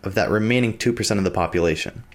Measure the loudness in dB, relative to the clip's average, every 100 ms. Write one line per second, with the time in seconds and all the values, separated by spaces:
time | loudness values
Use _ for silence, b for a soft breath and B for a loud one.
0 | -4 0 2 2 2 2 0 0 -2 0
1 | 0 0 0 0 0 2 2 0 -6 -12
2 | -18